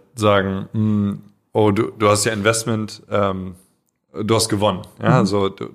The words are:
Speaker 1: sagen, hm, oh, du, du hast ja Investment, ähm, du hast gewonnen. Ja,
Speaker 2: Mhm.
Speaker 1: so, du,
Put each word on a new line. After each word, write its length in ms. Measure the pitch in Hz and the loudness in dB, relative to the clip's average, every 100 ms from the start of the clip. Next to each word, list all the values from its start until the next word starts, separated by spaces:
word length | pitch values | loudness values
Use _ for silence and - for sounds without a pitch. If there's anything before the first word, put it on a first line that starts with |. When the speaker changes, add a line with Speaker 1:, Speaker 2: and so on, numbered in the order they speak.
| _ 117 | _ -2
Speaker 1:
sagen, 520 | 104 101 98 95 - | 2 2 2 -4 -6
hm, 500 | 113 107 104 101 104 - _ _ | -2 0 0 0 -4 -12 _ _
oh, 160 | 110 107 | 0 2
du, 220 | 101 123 - | 2 -2 0
du 120 | 104 | 2
hast 160 | 104 117 | 2 0
ja 80 | |
Investment, 680 | 107 101 113 123 110 107 - - | 0 0 0 -2 -4 -4 -12 -6
ähm, 420 | 104 101 95 92 90 _ _ _ _ _ 80 | -2 -2 -4 -8 -14 _ _ _ _ _ -8
du 140 | 107 | 0
hast 160 | 110 104 | 0 0
gewonnen. 320 | 104 104 92 - - | 0 0 0 -8 -4
Ja, 200 | 110 127 | 2 2
Speaker 2:
Mhm. 40 | - | 2
Speaker 1:
so, 220 | 101 98 | 0 -2
du, 180 | - - | -4 -14